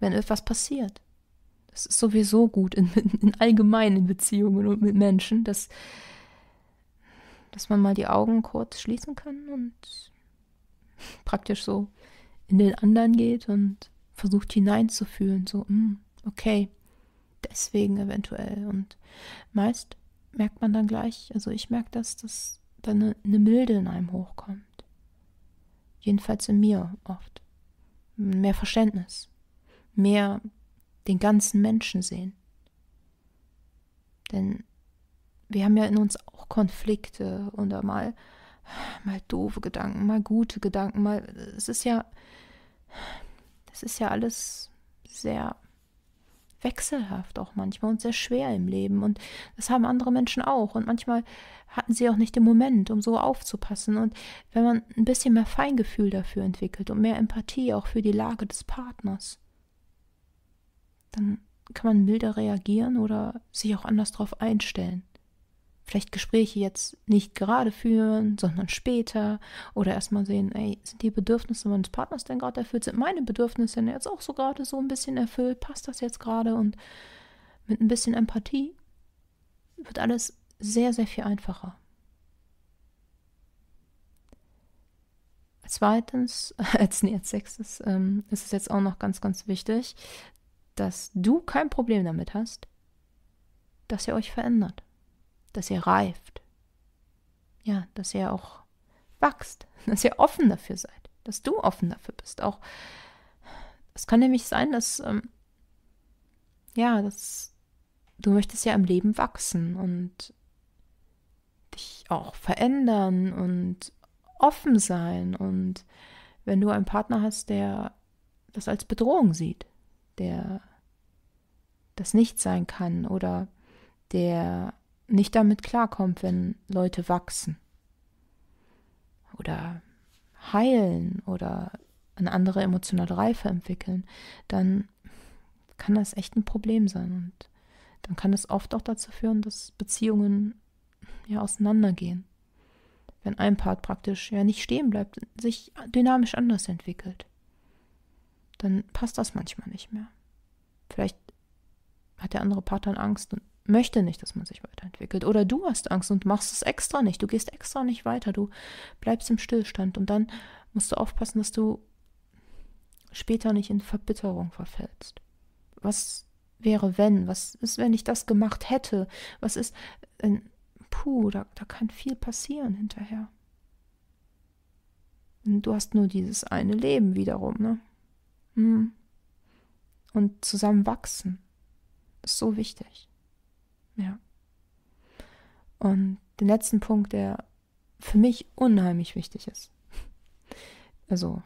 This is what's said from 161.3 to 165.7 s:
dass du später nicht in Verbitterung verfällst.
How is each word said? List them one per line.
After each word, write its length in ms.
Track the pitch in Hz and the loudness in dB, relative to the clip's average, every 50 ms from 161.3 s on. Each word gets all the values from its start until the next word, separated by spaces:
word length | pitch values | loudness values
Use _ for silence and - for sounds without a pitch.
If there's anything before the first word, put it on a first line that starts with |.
| - 214 | -2 -2
dass 120 | 208 - | -2 -2
du 300 | - 220 220 220 214 - - _ _ _ _ _ _ _ _ _ _ _ _ - - - - - - - _ _ _ _ _ - | -2 0 0 0 -2 -4 -8 _ _ _ _ _ _ _ _ _ _ _ _ -20 -20 -20 -20 -20 -20 -20 _ _ _ _ _ -20
später 420 | - - - - 226 226 - 226 208 | -16 -8 -2 0 0 0 2 2 2
nicht 160 | 208 202 - | 0 0 0
in 120 | 208 202 | -2 -2
Verbitterung 680 | 202 - - 208 - - 214 - - 196 180 170 175 170 | -2 -4 -6 -4 -4 -4 -4 -4 -4 -6 -4 -6 -6 -8
verfällst. 680 | - - 175 - - - - - - - - - - - - _ _ _ _ _ _ _ _ _ | -10 -12 -14 -10 -10 -10 -10 -10 -14 -20 -20 -20 -20 -20 -20 _ _ _ _ _ _ _ _ _